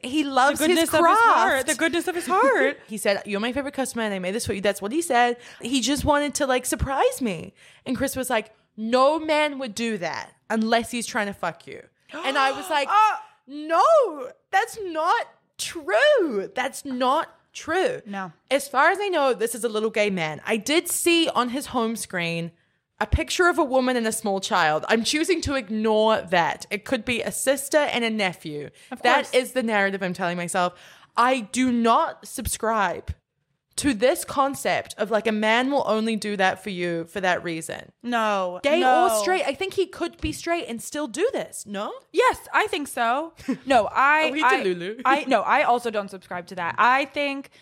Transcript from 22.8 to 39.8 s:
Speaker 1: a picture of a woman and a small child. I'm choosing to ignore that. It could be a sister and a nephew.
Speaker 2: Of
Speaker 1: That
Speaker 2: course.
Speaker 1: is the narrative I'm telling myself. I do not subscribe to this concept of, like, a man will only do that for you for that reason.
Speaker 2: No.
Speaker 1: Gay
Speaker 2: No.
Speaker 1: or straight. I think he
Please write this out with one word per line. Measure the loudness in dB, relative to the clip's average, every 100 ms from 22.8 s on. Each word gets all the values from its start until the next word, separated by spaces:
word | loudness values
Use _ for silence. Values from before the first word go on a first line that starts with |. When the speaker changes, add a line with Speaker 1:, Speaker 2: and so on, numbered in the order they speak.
| _ -6
Speaker 1:
a | -2
picture | -2 0 2 2
of | 4
a |
woman | 2 2 2 0
and | 0
a |
small | -2 -2 -2
child. | 0 2 2 2 2
I'm | 0
choosing | 2 0 0 0
to | 0 -4
ignore | -4 -2 0 2 2 2
that. | 2 2 2 -2 -8
It | -10 -4
could | -4
be | -2 -4
a | -4
sister | -2 0 0 2 2
and | 2 0 -2
a |
nephew. | 0 -2 -4 -10 -10 -12 -16 -16
Speaker 2:
Of | -2
Speaker 1:
That | 2 2 2
Speaker 2:
course. |
Speaker 1:
is | 0 0
the | -2
narrative | 0 2 2 0
I'm | -4
telling | -2 -2 -2
myself. | -2 0 0 -2 -18 -20 -6 2
I | 2 2
do | -2 -2 0
not | 2 4 4 2 -4 -14
subscribe | -10 -8 -4 -2 0 0 -2 -10 -14 _ _ _ _ _ -4
to | -2
this | 2 2 2
concept | -2 0 0 0 -2 -2 -2 -4
of, | -2
like, | 0 0
a |
man | 0 2 2 2
will | 0 0
only | 0 0 -4
do | -4 0
that | 0 0
for | -6
you | -4 -4 -4 -6
for | -2
that | 0 0
reason. | -2 -6 -8 -10 -14 _
Speaker 2:
No. | -4 -2 0 0 -2 -2
Speaker 1:
Gay | -2 2
Speaker 2:
No. | 4 4 4
Speaker 1:
or | 2
straight. | 2 0 -2
I |
think | -4 -4
he | -2